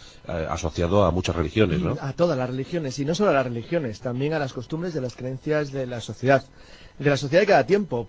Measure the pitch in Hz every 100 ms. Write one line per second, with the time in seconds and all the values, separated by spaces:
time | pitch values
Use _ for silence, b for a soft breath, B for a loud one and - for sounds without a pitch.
0 | B B - 85 80 82 80 - 85 98
1 | 95 87 90 85 78 107 104 82 87 143
2 | 139 135 175 139 127 131 131 175 147 127
3 | 139 170 208 143 127 117 113 170 135 101
4 | 131 123 143 156 139 127 117 156 180 156
5 | 127 - 123 131 - 151 147 135 127 120
6 | 110 110 123 135 - B B B B -
7 | 143 139 139 160 202 175 120 202 196 123